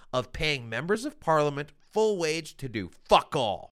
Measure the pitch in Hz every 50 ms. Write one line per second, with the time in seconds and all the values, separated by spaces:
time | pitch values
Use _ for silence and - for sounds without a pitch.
0 | - - - 127 120 - - - 160 156 147 131 120 117 113 117 147 170 208 220
1 | 240 302 - - - 175 160 151 151 147 143 139 147 - - _ _ _ - 208
2 | 220 220 208 180 170 156 156 165 160 156 - - 135 131 110 110 95 85 - -
3 | _ - - 156 - - - 151 123 107 92 - - - _